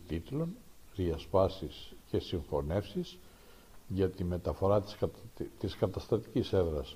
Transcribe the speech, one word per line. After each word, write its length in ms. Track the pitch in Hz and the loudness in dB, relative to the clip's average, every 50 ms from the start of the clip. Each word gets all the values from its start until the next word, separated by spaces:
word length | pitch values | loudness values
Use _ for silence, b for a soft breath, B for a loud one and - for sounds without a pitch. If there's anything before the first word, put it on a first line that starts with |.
| - | -4
τίτλων, 480 | - 78 82 - - 131 151 165 170 208 - - - - - - - - | -4 -4 -4 -4 -4 -4 -2 -2 -4 -6 -10 -14 -20 -20 -20 -20 -10 -4
διασπάσεις 1000 | 98 90 85 80 80 - - - 95 95 87 - - 80 71 - - - - - - - - | -2 0 0 0 -2 -2 2 6 6 6 6 4 0 -6 -8 -8 -12 -14 -14 -16 -18 -6 -2
και 100 | - 90 | -2 0
συγχωνεύσεις 1000 | - - - 85 78 - 76 73 71 73 87 104 104 - - 180 170 - - - B B B B B B B B B B B B - | 0 0 -2 -4 -2 0 0 0 0 2 0 0 0 -2 -4 -4 -4 -6 -8 -16 B B B B B B B B B B B B -8
για 220 | - 95 95 95 90 | -2 2 4 4 4
τη 140 | - - 92 | 2 0 -2
μεταφορά 580 | 87 87 85 - 80 - - 95 98 101 107 | 0 0 0 0 -2 0 2 4 4 6 4
της 140 | 98 - - | 2 0 -2
κατα-, 240 | - 101 85 - - - - - - - - - - | -2 -2 -2 -2 -6 -14 -12 -8 -8 -8 -8 -6 -4
της 160 | - 95 - | -4 -4 0
καταστατικής 800 | - 113 95 - - - - 117 101 - - - 131 104 - 104 | 0 0 0 0 -4 0 0 0 0 0 0 0 0 0 4 4
έδρας 420 | 95 87 82 76 71 67 - - | 4 4 4 2 -2 -4 -6 -8